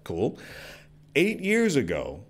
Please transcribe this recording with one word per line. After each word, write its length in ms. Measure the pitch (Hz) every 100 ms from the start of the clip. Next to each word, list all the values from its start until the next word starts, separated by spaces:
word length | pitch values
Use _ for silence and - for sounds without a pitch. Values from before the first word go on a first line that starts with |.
cool. 360 | - 85 110 - - - - - - - - -
"Eight 260 | 190 220
years 340 | 190 220 226 147
ago 480 | 90 78 - 80 -